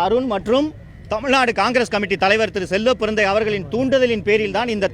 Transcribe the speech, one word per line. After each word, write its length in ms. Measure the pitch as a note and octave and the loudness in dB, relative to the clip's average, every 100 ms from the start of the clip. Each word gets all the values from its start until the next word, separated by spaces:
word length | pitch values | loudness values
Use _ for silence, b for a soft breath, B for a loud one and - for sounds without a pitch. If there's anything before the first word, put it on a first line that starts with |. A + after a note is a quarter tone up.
அருண் 240 | F3+ A#3 C4 | 2 0 0
மற்றும் 340 | G3+ G#3 B3+ D4+ - - - - | -4 0 0 0 -6 -18 -20 -8
தமிழ்நாடு 400 | G#3+ C4+ C4 A#3+ G3 | -6 0 2 2 0
காங்கிரஸ் 340 | G#3 B3+ A3+ | 0 0 0
கமிட்டி 240 | G#3+ G3+ F#3 | -2 -2 0
தலைவர் 300 | F#3+ A3 A3 G3+ | 2 2 0 -2
திரு 120 | F3+ | -2
செல்வ 200 | F#3 A3+ A3 | 0 0 0
பெருந்தை 260 | G#3+ G#3+ G3 | 0 0 2
அவர்களின் 360 | G3+ A3 G#3 D#3 | 2 0 -2 -4
தூண்டுதலின் 520 | G#3+ C4+ C4 B3 A3+ G3+ | -2 2 2 2 0 0
பேரில் 280 | G#3+ G#3+ G3 | 0 0 -2
தான் 140 | A#3+ G#3+ | -2 -2
இந்த 160 | F#3 | 0